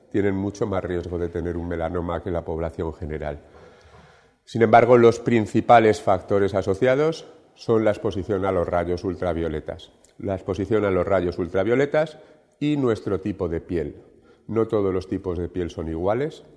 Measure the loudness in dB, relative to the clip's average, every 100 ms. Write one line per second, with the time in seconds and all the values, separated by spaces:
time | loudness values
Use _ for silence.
0 | _ -2 0 0 -4 -4 -4 -4 -4 -6
1 | -6 -6 -4 -4 -6 -6 -6 -4 -4 -4
2 | -4 -6 -4 -6 -6 -6 -6 -6 -8 -8
3 | -10 -8 -8 -10 -14 -20 -20 -20 -20 -20
4 | -20 _ _ _ -6 2 6 8 8 8
5 | 8 6 2 2 2 0 6 6 6 2
6 | 0 0 2 0 2 0 -2 0 2 2
7 | 0 -2 -12 -20 _ -10 0 2 2 0
8 | -4 -4 -2 -2 0 0 0 -2 -2 -4
9 | -4 -4 -4 -2 -4 -6 -8 -14 -16 _
10 | _ -12 -8 -6 -6 -4 0 0 2 0
11 | 2 0 0 -4 -4 -2 0 0 0 0
12 | -2 -6 -20 -20 _ -6 -4 0 0 0
13 | -2 -4 -4 -4 -4 -4 -4 -4 -4 -10
14 | -20 _ _ _ -6 -2 0 0 0 -2
15 | -4 -6 -6 -6 -6 -6 -6 -6 -6 -4
16 | -2 -2 -4 -10 -20